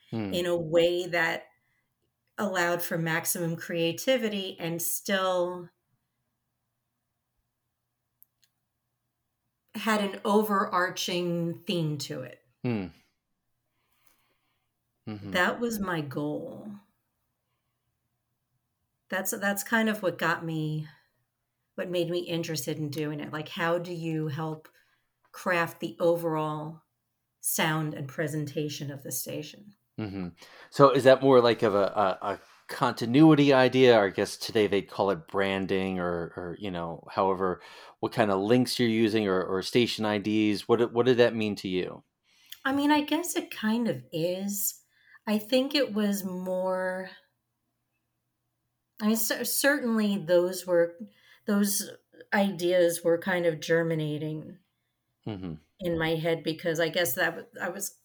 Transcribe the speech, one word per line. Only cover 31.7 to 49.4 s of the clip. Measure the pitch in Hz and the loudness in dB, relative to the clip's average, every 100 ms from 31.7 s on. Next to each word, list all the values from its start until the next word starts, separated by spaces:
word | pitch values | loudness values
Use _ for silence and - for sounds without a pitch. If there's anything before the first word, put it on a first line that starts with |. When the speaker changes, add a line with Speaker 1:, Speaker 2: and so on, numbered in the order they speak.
Speaker 1:
a, | 101 95 - 98 92 | 4 2 2 0 0
a, | 101 | -6
a | 95 - - - | -8 -10 -20 -12
continuity | - 123 - 117 131 160 147 143 | -2 -2 -2 2 8 8 8 8
idea, | 131 127 131 127 113 | 8 6 8 8 8
or | 98 | 6
I | |
guess | 90 101 - | 2 -2 -2
today | - 113 101 | -2 2 4
they'd | 98 90 | 2 0
call | - 98 | 0 0
it | 90 - | 0 -2
branding, | 98 98 95 92 95 95 92 | -2 0 0 0 0 0 -2
or, | 87 85 85 - | -2 -2 -6 -8
or, | 87 82 | -10 -8
you | 104 | -8
know, | 87 85 80 - | -6 -8 -10 -8
however, | - 95 92 95 87 - - - - | 0 0 2 -2 -2 -8 -20 -20 -8
what | 110 | -4
kind | - 104 | 0 2
of | 95 | 2
links | 101 127 120 - | 4 4 2 0
you're | 120 | 0
using, | 113 110 110 101 | 2 2 2 2
or, | 92 | 0
or | 87 95 | 0 -4
station | - 123 113 - 107 | 0 2 2 0 -2
I | 104 | -2
Ds? | 107 107 104 98 - | 0 2 2 0 2
What, | 113 117 | 2 2
what | 117 120 | 2 4
did | 117 | 6
that | 120 113 | 4 4
mean | 107 98 | -4 -4
to | 98 | -4
you? | 92 87 80 - _ _ _ - - 269 | -2 -4 -8 -18 _ _ _ -20 -8 -4
Speaker 2:
I | |
mean, | 277 285 | 0 2
I | 302 | 2
guess | 294 302 349 349 | 2 -2 -2 -6
it | 349 | -6
kind | - 214 233 226 | -4 -2 0 -2
of | 131 - | -4 -6
is. | 165 170 185 202 202 - - _ _ _ - 226 | -4 -4 -4 -6 -4 -6 -8 _ _ _ -12 -2
I | 214 | -2
think | 208 254 277 294 | 0 0 2 0
it | 254 | 0
was | 208 202 196 | 0 0 -2
more, | 185 180 185 185 185 185 185 185 185 - _ _ _ _ _ _ _ _ _ _ _ _ _ _ _ _ _ - | -4 -6 -4 -2 -2 -2 -2 -6 -10 -14 _ _ _ _ _ _ _ _ _ _ _ _ _ _ _ _ _ -4
I | 214 | 0
mean, | 226 | 0
cer-, | - 277 | 0 -2